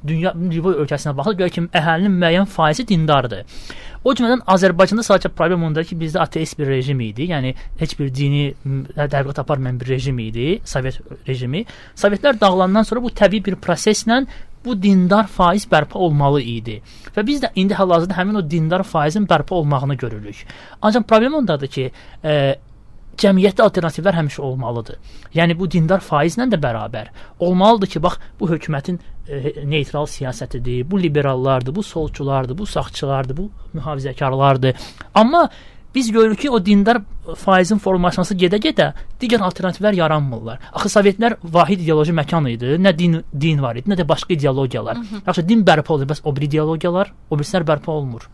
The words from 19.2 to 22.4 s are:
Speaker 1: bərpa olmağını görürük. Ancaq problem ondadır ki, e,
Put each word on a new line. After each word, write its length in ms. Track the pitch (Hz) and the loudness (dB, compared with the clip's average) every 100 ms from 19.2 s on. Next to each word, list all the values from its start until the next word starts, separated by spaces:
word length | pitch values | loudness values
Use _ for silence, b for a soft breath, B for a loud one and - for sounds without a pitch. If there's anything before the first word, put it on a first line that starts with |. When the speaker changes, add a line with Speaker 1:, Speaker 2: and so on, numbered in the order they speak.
| 202 | 2
Speaker 1:
bərpa 280 | 160 139 | 0 2
olmağını 400 | 185 147 139 139 | -2 0 0 -2
görürük. 500 | 135 120 107 104 107 - B B B | -4 -6 -8 -12 -16 -18 B B B
Ancaq 240 | 214 233 214 | 0 0 4
problem 280 | 220 247 | 4 4
ondadır 320 | 311 220 147 139 | 0 0 -2 -2
ki, 220 | - 127 B B B | -6 -6 B B B
e, 120 | 156 151 | -2 2